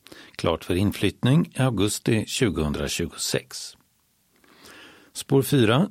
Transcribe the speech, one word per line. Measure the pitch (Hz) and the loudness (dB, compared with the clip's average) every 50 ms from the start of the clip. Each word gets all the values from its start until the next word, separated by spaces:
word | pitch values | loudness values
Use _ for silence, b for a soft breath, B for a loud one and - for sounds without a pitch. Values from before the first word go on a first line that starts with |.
| _ B B B B B B | _ B B B B B B
Klart | B - 95 82 80 - | B -2 -2 -2 -2 -2
för | - 90 | -2 -2
inflyttning | 90 101 98 - - - 95 - - - 123 139 170 170 - - | 0 0 0 0 0 -2 -2 -2 0 2 2 4 4 2 0 -2
i | - | 0
augusti | 131 131 117 92 98 104 - - - - 117 107 95 - | 0 0 2 0 0 0 -2 -2 -2 0 0 0 0 -4
tjugohundratjugosex. | - - 131 104 76 80 78 73 69 71 73 67 - - 85 - - - - - - - - - - - - - - _ _ _ _ _ _ _ _ _ _ _ _ B B B B B B B B B B B B B B B B | -2 0 0 0 0 0 -2 -2 -2 -4 -4 -4 -4 -4 -6 -6 -6 -8 -6 -4 -4 -6 -6 -8 -16 -16 -14 -16 -18 _ _ _ _ _ _ _ _ _ _ _ _ B B B B B B B B B B B B B B B B
Spår | - - - 139 135 | -12 -4 2 2 2
fyra, | 127 - 147 139 113 104 117 139 196 - | 2 2 2 2 4 4 4 4 2 0